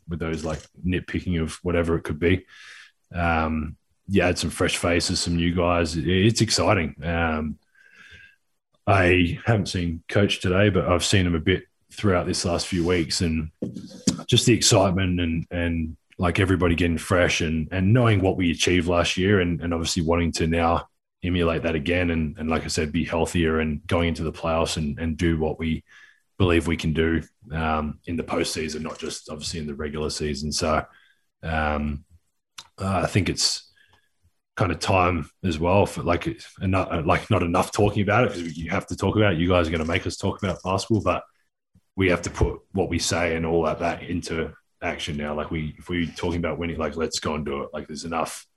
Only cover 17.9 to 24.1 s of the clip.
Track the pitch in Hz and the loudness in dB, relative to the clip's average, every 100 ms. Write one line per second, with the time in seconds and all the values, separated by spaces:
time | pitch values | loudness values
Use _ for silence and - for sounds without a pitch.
17.9 | 123 117 101 95 90 87 80 - 90 85 | 6 6 4 2 2 0 0 2 2 2
18.9 | 87 85 - 92 101 87 82 82 85 82 | 2 2 2 4 4 2 0 -2 -2 -2
19.9 | 95 80 85 85 - 82 85 85 85 - | -2 2 2 2 0 0 2 2 0 -4
20.9 | _ _ _ 90 90 82 80 82 80 73 | _ _ _ -2 0 2 0 -2 -2 0
21.9 | 87 87 82 78 76 78 78 73 - 76 | 0 0 0 -2 -4 -2 -2 -2 -4 -2
22.9 | 80 78 85 82 90 80 80 80 73 - | -2 -2 0 0 2 2 0 -2 -4 -2
23.9 | 87 85 | 0 0